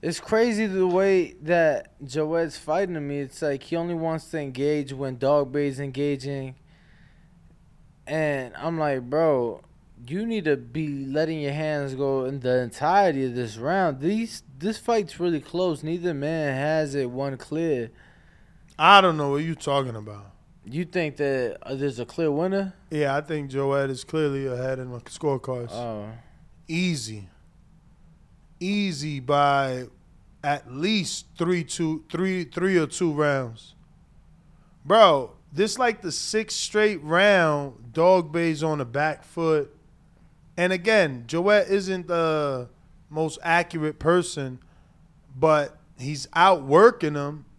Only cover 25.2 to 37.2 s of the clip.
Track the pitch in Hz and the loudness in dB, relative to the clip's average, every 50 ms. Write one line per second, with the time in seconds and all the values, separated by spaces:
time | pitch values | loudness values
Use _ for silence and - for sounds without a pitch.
25.2 | - 147 139 127 - - 127 123 120 117 - 113 120 117 110 104 104 107 113 117 | -2 -2 -2 -2 -4 -6 -8 -8 -8 -10 -10 -8 -8 -8 -8 -8 -10 -12 -16 -18
26.2 | - - - - - - - - - - 160 170 185 180 170 143 113 110 110 104 | -20 -20 -20 -20 -20 -20 -20 -20 -12 -6 -4 -2 -2 -2 -2 -4 -6 -10 -12 -14
27.2 | 95 90 _ _ _ - _ _ _ _ - - _ - - _ - - - _ | -16 -18 _ _ _ -20 _ _ _ _ -20 -20 _ -20 -20 _ -20 -20 -20 _
28.2 | - _ _ _ _ _ - - 180 190 202 208 202 196 165 135 143 156 147 139 | -20 _ _ _ _ _ -14 -8 -6 -4 -2 -2 -2 -2 -4 -6 -6 -6 -8 -8
29.2 | 123 127 147 143 143 143 139 139 139 131 127 127 127 117 - - _ _ - - | -2 0 2 4 4 4 4 2 0 -2 -4 -6 -8 -12 -18 -20 _ _ -20 -20
30.2 | _ - - _ - 147 143 139 - - 123 135 160 202 220 208 165 - - - | _ -20 -20 _ -4 -4 -4 -4 -6 -14 -10 -6 -2 -2 -2 -2 -2 -4 -8 -10
31.2 | - _ - - 170 170 185 175 165 - - - 170 156 156 156 - _ - 165 | -12 _ -8 -4 -2 0 0 -2 -2 -6 -6 -4 -2 -4 -4 -6 -8 _ -4 -2
32.2 | 185 190 185 185 170 - - 180 175 190 190 175 156 135 - - 185 165 151 143 | -2 -2 -2 -2 -4 -6 -6 -2 0 2 2 2 2 0 -2 -2 -2 -2 0 2
33.2 | 151 147 143 135 131 117 113 110 - - - - - _ - _ _ _ _ - | 2 2 2 0 -2 -6 -10 -16 -20 -20 -20 -20 -20 _ -20 _ _ _ _ -20
34.2 | _ - - _ _ _ - - - _ - _ - 139 190 226 220 185 156 139 | _ -20 -20 _ _ _ -20 -20 -20 _ -20 _ -2 4 8 8 10 8 8 4
35.2 | 127 110 - - _ - - 143 202 220 208 247 254 240 220 - - 175 143 - | 0 -4 -10 -20 _ -14 -2 -2 0 0 0 0 0 0 0 -2 -6 -8 -8 -6
36.2 | - - - 220 220 214 - - - - - 208 214 214 208 165 143 151 160 175 | -8 -2 -2 -2 -2 -2 -6 -6 -6 -2 0 2 2 2 2 -2 -4 0 2 4